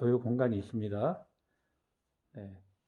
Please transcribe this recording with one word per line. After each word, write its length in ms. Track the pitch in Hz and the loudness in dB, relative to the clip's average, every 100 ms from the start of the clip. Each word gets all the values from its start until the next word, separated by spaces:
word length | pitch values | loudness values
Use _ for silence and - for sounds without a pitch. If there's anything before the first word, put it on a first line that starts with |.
여유 160 | 120 123 | 2 2
공간이 400 | 117 123 127 104 | 2 2 2 0
있습니다. 680 | 98 117 107 101 135 185 - _ _ _ _ _ _ _ _ _ _ | -2 -4 -2 0 -2 -2 -10 _ _ _ _ _ _ _ _ _ _
네, 280 | 123 98 95 _ _ | -14 -14 -14 _ _